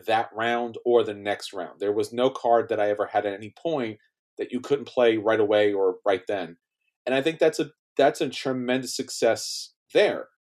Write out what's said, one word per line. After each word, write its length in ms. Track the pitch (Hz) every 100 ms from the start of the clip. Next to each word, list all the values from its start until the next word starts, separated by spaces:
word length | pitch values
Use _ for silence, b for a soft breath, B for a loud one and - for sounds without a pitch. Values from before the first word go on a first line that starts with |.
| -
that 220 | 110 110
round 440 | 104 117 120 120 104 120
or 180 | 120
the 100 | 107
next 380 | 101 101 98 -
round. 300 | 98 80 -
There 100 | 101
was 220 | 104 104
no 160 | 117 131
card 400 | - 120 117 113
that 100 | 107
I 100 | 104
ever 180 | 104 98
had 180 | 104 101
at 80 |
any 200 | 98 107 -
point 420 | 165 151 113 107 _ _ _ -
that 160 | -
you 80 | 123
couldn't 260 | - 139 120
play 300 | - 117 110
right 240 | 104 110
away 320 | 104 104 104
or 240 | 98 95 92 101
right 200 | 95 -
then. 280 | 101 82 85 _ _ _ _ -
And 80 |
I 80 | 135
think 180 | 156 160
that's 200 | 160 156
a, 120 | 143 _ _ -
that's 240 | 139 -
a 80 | 143
tremendous 680 | - 139 127 123 127 127 -
success 800 | 127 - 117 107 - - - _ _
there. 360 | 160 202 82 - _